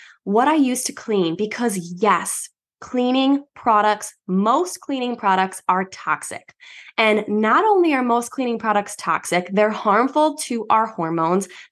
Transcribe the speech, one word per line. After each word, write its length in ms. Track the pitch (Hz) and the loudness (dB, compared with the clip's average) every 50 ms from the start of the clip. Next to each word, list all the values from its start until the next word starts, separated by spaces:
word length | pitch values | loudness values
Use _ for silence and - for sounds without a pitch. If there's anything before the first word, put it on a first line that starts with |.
| - - - _ | -20 -20 -20 _
what 260 | _ 196 196 226 254 294 | _ 0 2 2 2 4
I 60 | 311 | 2
use 300 | 311 277 247 247 240 - | 2 2 2 0 -4 -6
to 100 | - - | -8 -10
clean 420 | - - 233 214 196 175 165 165 | -10 -6 -2 0 0 0 0 -2
because 400 | 185 214 208 214 226 240 233 196 | -2 -4 -4 -4 -4 -2 -2 -2
yes, 720 | 190 165 175 175 180 220 208 180 170 196 - - - - - _ _ _ _ _ _ - | -4 -6 -8 -6 0 2 2 2 2 -2 -6 -8 -10 -12 -14 _ _ _ _ _ _ -12
cleaning 580 | - 254 247 247 247 254 269 269 269 277 277 285 _ _ | -6 -2 0 0 2 2 2 2 2 2 0 -2 _ _
products, 600 | - - 240 214 208 208 214 208 208 - - - _ _ | -4 0 2 4 4 4 2 0 0 -4 -12 -16 _ _
most 520 | - 185 190 202 220 254 320 359 359 - - | -2 -2 0 2 2 2 2 0 -4 -6 -10
cleaning 340 | - - 277 262 247 247 240 | -8 -8 -6 -4 -4 -4 -6
products 460 | - 220 196 190 190 190 190 - - - - | -2 0 0 2 2 0 -2 -4 -6 -2 -2
are 180 | 180 185 190 | 0 0 -2
toxic. 640 | 190 - - - 156 151 147 - - - - - - _ _ - - - - - - - - | -4 -10 -8 -4 -4 -4 -4 -6 -10 -14 -16 -16 -20 _ _ -20 -20 -20 -20 -20 -6 -2 0
And 260 | 220 214 214 208 208 | 2 2 2 2 0
not 380 | - 208 214 214 214 240 320 403 | -2 -2 0 2 2 4 4 4
only 300 | 440 403 370 349 320 285 | 4 4 4 4 2 2
are 80 | 262 | 0
most 280 | 247 240 233 240 233 - | 0 0 0 0 -2 -4
cleaning 280 | - 277 254 240 233 220 | -6 -4 -4 -2 -4 -2
products 360 | - 220 196 208 202 - - | -2 0 0 0 -2 -4 -8
toxic, 520 | - - 175 160 - - - 170 180 180 - | -8 -4 -4 -4 -4 -2 -2 -2 -2 -2 0
they're 200 | 196 208 208 214 | 2 2 2 2
harmful 640 | 208 - - 214 196 220 247 269 - 302 302 311 294 - | 0 0 0 2 2 4 2 2 2 2 2 2 0 -4
to 240 | - - 240 226 208 - | -6 -6 -6 -4 -2 0
our 160 | 214 220 220 | 2 2 0
hormones. 640 | 220 - - 165 160 170 165 160 165 180 196 190 - - - - - | -2 -4 -4 -4 -2 -2 0 0 2 0 0 -2 -4 -10 -20 -12 -4